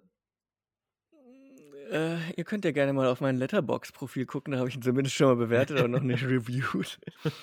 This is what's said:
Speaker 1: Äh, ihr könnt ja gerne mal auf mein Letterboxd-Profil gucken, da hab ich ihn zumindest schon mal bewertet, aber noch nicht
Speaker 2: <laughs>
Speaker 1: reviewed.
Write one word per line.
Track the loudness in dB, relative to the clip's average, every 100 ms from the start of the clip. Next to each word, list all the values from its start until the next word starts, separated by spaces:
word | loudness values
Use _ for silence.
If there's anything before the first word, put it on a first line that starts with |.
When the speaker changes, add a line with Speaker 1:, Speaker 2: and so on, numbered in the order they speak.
| _ _ _ _ _ _ _ _ _ _ _ _ -20 -20 -20 -20 -20 -18 -6
Speaker 1:
Äh, | -4 -2 -4 -6 -8
ihr |
könnt | -6 -4
ja | -2
gerne | 2 2
mal | 2 2
auf | 2
mein | 0 0
Letterboxd-Profil | 0 0 0 -2 -6 -12 -8 -6 -6
gucken, | -6 -4
da | -2
hab | -2
ich | -2
ihn |
zumindest | 0 2 2 4
schon | 6
mal | 6
bewertet, | 4 2 2 2
aber | 2
noch | 2
nicht | 0 0
Speaker 2:
<laughs> | 2
Speaker 1:
reviewed. | 0 0 -4 -2 -4 -4 -8 -18 -8 -8 -4